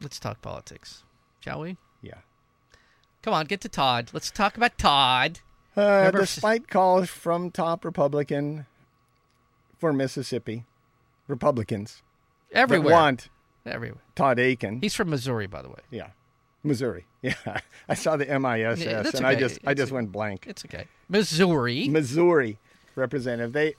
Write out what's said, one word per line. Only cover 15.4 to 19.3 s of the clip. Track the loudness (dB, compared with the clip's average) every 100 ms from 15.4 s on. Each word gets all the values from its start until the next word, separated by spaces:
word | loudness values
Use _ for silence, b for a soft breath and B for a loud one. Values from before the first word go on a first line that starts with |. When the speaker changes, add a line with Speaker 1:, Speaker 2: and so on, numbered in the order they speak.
| -6
Speaker 1:
by | -10
the | -16
way. | -20 _
Speaker 2:
Yeah. | -14 -14 _ _ _ _ _
Missouri. | -4 -2 -2 -6 -14
<laughs> | _
Yeah. | -8 -6 -8 -10 -12 B B
I |
saw | -4 0 0
the | 0
M | 0
I | 0 0
S | 0 -2
S |
Speaker 1:
Yeah, | -2 -2
that's | -2 0
Speaker 2:
and |
I | 0